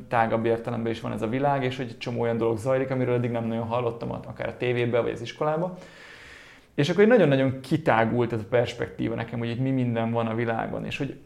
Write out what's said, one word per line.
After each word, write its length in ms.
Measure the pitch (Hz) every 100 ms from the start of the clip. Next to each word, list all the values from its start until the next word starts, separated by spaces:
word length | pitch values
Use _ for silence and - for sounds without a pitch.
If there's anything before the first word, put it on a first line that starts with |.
| -
tágabb 360 | 120 113 117
értelemben 480 | 113 113 117 117 113
is 80 | 117
van 120 | 123
ez 100 | 110
a 60 | 107
világ, 360 | 127 143 139
és 120 | 127 127
hogy 120 | 123
egy 100 | 113
csomó 220 | - 117
olyan 160 | 117 117
dolog 220 | 113 113
zajlik, 320 | 120 131 131
amiről 240 | 131 123
eddig 160 | 123 123
nem 160 | 117 113
nagyon 200 | 113 113
hallottam, 460 | 117 120 113 123
a-, 80 | 120 127
akár 220 | 117 120
a 80 | 110
tévében, 460 | 123 123 120 117
vagy 100 | 117
az 80 | 113
iskolában. 520 | 117 - 151 156 180 185 - - - - - - - - _
És 140 | - 143
akkor 140 | 180
egy 60 | 214
nagyon-nagyon 520 | 247 165 135 135 127
kitágult 720 | - 156 156 113 113 120 117
ez 80 | 117
a 60 | 104
perspektíva 640 | 120 120 - 120 - 120
nekem, 240 | 113 117 120
hogy 100 | 117
itt 120 | 117
mi 100 | 131
minden 400 | 131 123 117 113
van 160 | 117 113
a 80 |
világon, 500 | 113 117 113 107 110
és 140 | 107 -
hogy 200 | 139 -